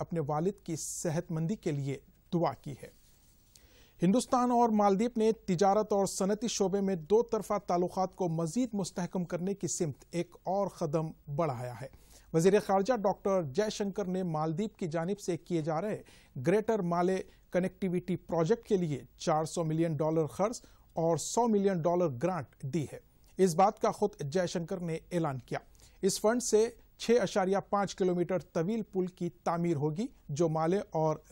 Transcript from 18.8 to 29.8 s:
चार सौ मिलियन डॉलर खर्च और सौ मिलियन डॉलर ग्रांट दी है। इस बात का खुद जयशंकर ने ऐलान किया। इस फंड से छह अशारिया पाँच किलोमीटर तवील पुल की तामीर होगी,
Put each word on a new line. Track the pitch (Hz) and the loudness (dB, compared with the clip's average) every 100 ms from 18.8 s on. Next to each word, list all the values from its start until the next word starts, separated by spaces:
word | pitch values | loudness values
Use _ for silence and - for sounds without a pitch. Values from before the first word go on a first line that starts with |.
| 165 131 - - | 0 -2 -8 -4
चार | 180 156 160 | 0 0 0
सौ | 180 | -2
मिलियन | 160 160 165 147 | -2 0 0 0
डॉलर | 156 160 147 | 0 0 -2
खर्च | - 214 247 - - - | -2 -2 -2 -14 -20 -10
और | 175 165 156 | -2 0 0
सौ | - 233 233 | 0 0 2
मिलियन | 202 196 180 | 4 2 2
डॉलर | 170 175 170 120 | 0 2 0 0
ग्रांट | 170 175 123 - | -2 -4 -10 -12
दी | 135 165 131 | -4 -4 -4
है। | - - _ - - | -10 -20 _ -12 2
इस | 185 | 2
बात | 160 202 - | 6 4 4
का | 214 | -2
खुद | - 208 - | 0 -2 -2
जयशंकर | 139 180 175 180 165 190 | -2 -2 0 -4 -6 -6
ने | 170 160 - | -6 -8 -4
ऐलान | 175 156 131 - | -2 -2 -4 -6
किया। | 143 - - - - | -10 -10 -20 -20 -2
इस | 190 - | -2 2
फंड | 214 240 | 2 0
से | - 214 233 - - - | 2 2 2 -2 -20 -6
छह | - 233 | 2 4
अशारिया | 185 208 185 190 | 4 0 2 0
पाँच | - 202 190 | 0 -2 -2
किलोमीटर | - 185 175 170 180 - | 0 0 2 0 -2 -2
तवील | 170 170 226 208 | -2 -2 -2 -4
पुल | 190 185 | -4 -4
की | - 175 - | -4 -6 -4
तामीर | 190 170 170 | -4 0 0
होगी, | 147 | 0